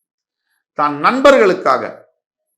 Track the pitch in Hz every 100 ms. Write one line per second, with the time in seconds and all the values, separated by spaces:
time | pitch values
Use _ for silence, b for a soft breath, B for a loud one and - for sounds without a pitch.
0 | _ _ _ _ _ _ _ - 147 143
1 | 170 254 277 262 208 170 147 127 107 -
2 | _ _ _ _ _